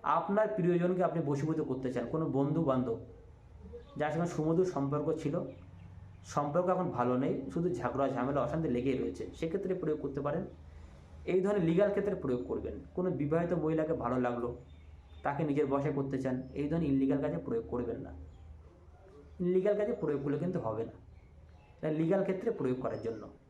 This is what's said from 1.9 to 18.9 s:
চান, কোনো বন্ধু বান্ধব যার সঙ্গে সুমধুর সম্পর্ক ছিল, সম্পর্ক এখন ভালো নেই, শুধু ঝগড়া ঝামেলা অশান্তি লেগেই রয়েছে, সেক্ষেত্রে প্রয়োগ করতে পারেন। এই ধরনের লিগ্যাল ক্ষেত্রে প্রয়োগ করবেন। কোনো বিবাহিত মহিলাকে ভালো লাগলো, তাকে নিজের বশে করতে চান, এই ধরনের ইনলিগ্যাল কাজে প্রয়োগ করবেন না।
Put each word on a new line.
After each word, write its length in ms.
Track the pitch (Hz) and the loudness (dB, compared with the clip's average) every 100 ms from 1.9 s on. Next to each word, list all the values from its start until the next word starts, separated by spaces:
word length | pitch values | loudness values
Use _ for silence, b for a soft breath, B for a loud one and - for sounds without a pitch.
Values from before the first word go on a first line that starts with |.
চান, 120 | 123 120 | -2 -2
কোনো 180 | 160 160 | -2 0
বন্ধু 340 | 131 139 156 | 2 2 2
বান্ধব 340 | 151 127 123 113 - - - - - - - - - - | 2 2 0 -4 -8 -18 -20 -20 -20 -18 -16 -16 -14 -4
যার 160 | 151 | -2
সঙ্গে 140 | 156 170 | 0 0
সুমধুর 420 | 156 156 165 180 | 0 2 4 4
সম্পর্ক 320 | 143 139 147 147 156 | 2 0 0 0 0
ছিল, 120 | 143 175 190 - - - - - - - | 0 -2 -4 -10 -16 -18 -16 -16 -18 -18
সম্পর্ক 420 | - - 143 156 180 | -2 0 2 2 4
এখন 220 | 180 175 | 2 0
ভালো 240 | - 123 127 | 2 2 4
নেই, 160 | 147 - - | 2 0 -2
শুধু 180 | - 175 | 0 0
ঝগড়া 320 | - 123 127 135 | 0 0 2 0
ঝামেলা 320 | 120 127 143 | 2 0 2
অশান্তি 280 | 120 165 156 | 0 0 0
লেগেই 280 | 120 135 113 | 2 2 0
রয়েছে, 260 | - - 107 | -2 -4 -10
সেক্ষেত্রে 380 | - 165 196 190 | -4 -2 -2 -2
প্রয়োগ 240 | 175 151 151 | -2 0 -2
করতে 200 | 139 - | -2 -2
পারেন। 220 | 143 160 196 - B B B B B - | -2 -2 -4 -10 B B B B B -12
এই 160 | - 185 | 0 2
ধরনের 240 | 190 208 | 4 4
লিগ্যাল 260 | 165 170 202 | 4 6 4
ক্ষেত্রে 240 | 202 196 | 4 0
প্রয়োগ 280 | 185 131 123 - | 0 0 -2 0
করবেন। 260 | 113 - - - | -4 -4 -8 -8
কোনো 140 | - 180 | -2 0
বিবাহিত 420 | 135 143 165 175 | 0 2 2 2
মহিলাকে 400 | 170 156 160 156 | 2 2 2 2
ভালো 260 | - 120 127 | 0 2 2
লাগলো, 300 | 123 120 120 - - - - - - - | 2 0 -4 -6 -14 -20 -20 -20 -20 -4
তাকে 200 | 143 143 | -2 0
নিজের 220 | 151 139 135 | 2 2 4
বশে 240 | 139 143 | 2 2
করতে 240 | 139 135 135 | 0 -2 0
চান, 180 | 131 127 - | 0 -2 -4
এই 120 | 135 147 | -4 0
ধরনের 200 | 165 151 | 0 2
ইনলিগ্যাল 320 | 135 135 135 | 4 4 2
কাজে 160 | 151 165 | 0 -2
প্রয়োগ 260 | - 117 - | -2 -4 -2
করবেন 300 | 120 117 - | -4 -4 -6
না। 120 | - - - - - - - - - | -8 -12 -16 -18 -18 -18 -20 -20 -20